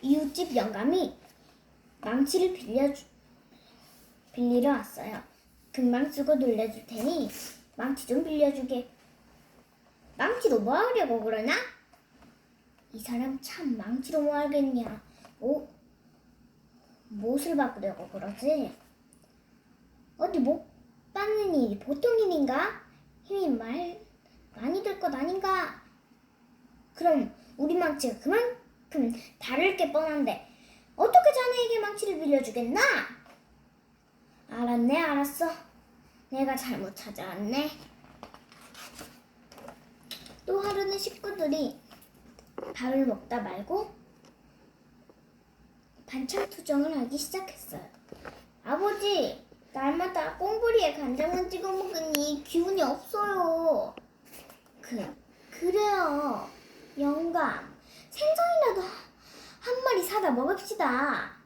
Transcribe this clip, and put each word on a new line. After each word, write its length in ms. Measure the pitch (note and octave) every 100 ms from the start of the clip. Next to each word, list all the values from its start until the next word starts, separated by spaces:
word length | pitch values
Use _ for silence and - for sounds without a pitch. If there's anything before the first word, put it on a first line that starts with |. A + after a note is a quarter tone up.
이웃집 540 | C4 D4+ D4 - F4 A#3+
영감이 600 | G#3 G#3 A#3+ F#4 E4 - - _ - - _ _ _ _
망치를 520 | - A#3+ C#4 F#4 F#4
빌려주-, 520 | - A#3+ A#3 C#4+ C#4+ - _ _ - _ - - - - - - _ _
빌리러 380 | - A#3+ B3 C4
왔어요. 500 | C#4 - - G#3 G#3+ - _ _ _ _
"금방 380 | - B3 A#3+ D4
쓰고 260 | C#4 C#4+ D4+
놀려줄 500 | B3+ A3 A3+ - -
테니 420 | A3+ A#3+ E4+ B3+ - - - - -
망치 320 | B3+ C#4 -
좀 160 | B3+
빌려주게." 640 | E4 D4+ C#4+ C#4 B3+ B3+ A#3+ - - _ _ - _ - _ _ _ _ - -
"망치로 440 | C#4+ B4 B4 A#3
뭐 140 | G3+ D4
하려고 460 | A4+ B4 D#4 A#3
그러나?" 320 | G#3+ A3 A3+ F#4 B4+ - _ _ _ _ - _ _ _ _ _ _
"이 60 | A3+
사람 400 | G#3+ A#3+ C4 C4+
참 360 | - - D#4 A3+
망치로 440 | G3+ B3 C4 D#4
뭐 140 | D4 D4
하겠냐. 680 | D4 C#4+ C#4 B3+ A3+ G#3+ - - - _
뭐, 320 | A3 D4 - - _ _ _ _ _ _ - _ _ _ _ - -
못을 460 | G#3+ A3 C#4 E4 D4+
바꾸려고 520 | B3 - G3 - F3+
그러지?" 640 | F#3+ G3+ G3+ C4 D#4 A3+ - - _ _ - _ _ _ _ _ _ _ - _ _
"어디 220 | F4 F#4
못 260 | B3 D#4+ - - - _ _
받는 400 | G4 G#4 G#4+ G4+ D#4
일이 220 | A#3 G3+
보통 400 | - C#4+ A#4+ A4+
일인가? 600 | G#4 E4 C#4 B3+ G4 - - - - -
힘이 260 | - G4 F4
말-, 500 | A#3 A3+ C#4 F4 F4+ - _ _ - - -
많이 260 | A#3+ F4+
들 180 | A4 F#4+
것 140 | F4
아닌가?" 680 | C4+ D4 F#4+ F#4+ F#4+ D#4+ - - _ _ _ _ _ _ _ - - - -
"그럼 380 | E4+ D4+ - - - -
우리 160 | D4 E4+
망치가 420 | E4+ C#4+ B3+ A#3
그만큼 920 | C4+ G#4 A#4+ B4 - _ _ D#4 A#3 A#3 - -
다를 380 | - C4 F4+ F#4
게 160 | D#4
뻔한데 560 | D4 D#4+ D4+ A#3+ F#3+ - - - - - -
어떻게 380 | G4+ F5+ F5+
자네에게 460 | C#5+ B4 B4 A#4 A4+
망치를 380 | G#4 G#4 G#4+ E4
빌려주겠나?" 640 | D#4 C#4 B3 A#3+ A#3 D#4+ C5+ G#4+ - - - - _ _ _ _ _ _ _ _ _ _ _
"알았네, 480 | A3+ A#3+ A#3+ A#3 D4
알았어. 480 | D#4+ C#4+ C#4+ - E4 E4 - - _ - - _ _
내가 260 | C4 C4+ C4
잘못 400 | B3+ G#3 G3 -
찾아왔네." 720 | A3 G3+ F#3 F3+ G#3 B3+ D4+ - - - - - - - - - - - - - - - _ _ - - - - - - - - - - -
또 160 | G4
하루는 360 | G4+ G4 G4 G4
식구들이 800 | A4 - G4+ G4 D#4 D4+ C#4+ - - - - - - - - - -
밥을 320 | - B3+ C4+ C4
먹다 360 | G#3 - A#3+
말고 520 | G3 F#3 G#3 F4+ G#4+ - - - - _ _ _ - _ _ - _ - _ _ _ _ - _ _ _ -
반찬 440 | C4 C4 G4 G4+
투정을 480 | - - C#4+ D4+ D#4
하기 200 | A#3+ C#4+
시작했어요. 680 | - F#4+ F#4+ - - D#3 - - - - - - - _
"아버지, 840 | - D4 G4+ F#4+ G4+ G4 G#3+ - - - -
날마다 640 | C4+ C4+ E4 F#4 F4+ D#4 -
꽁보리에 560 | F#4 A4 A#4 A4+ E4+
간장만 560 | D4+ C#4 B3+ D#4 F4+ F4+
찍어 200 | F4+ F#4+
먹으니 720 | F#4+ F#4+ F4 D#4+ D4 D4 D4 -
기운이 360 | E4+ F4 G4
없어요." 1120 | C#4 C#4+ - G#4+ G#4 G4 E4+ E4 E4 C4 F#3+ - - _ - - - - _ -
"그, 360 | - A#3 F#3 D4 - - -
그래요. 1000 | - E4+ F#4+ G#4 G4+ E4 C#4+ D4 G#3 - - - - - -
영감, 720 | C#4+ D4 E4+ E4+ D4+ - - - - - -
생선이라도 720 | - D5+ E5 E5+ E5+ C5+ F#4+
하-, 280 | F#4 - - - - - - -
한 220 | - B4+ C5
마리 180 | G#4+
사다 280 | F4 G#4 F#4+
먹읍시다." 1000 | A#3+ D4 F#4+ - G#4+ D4+ B3 D4 A#3+ - -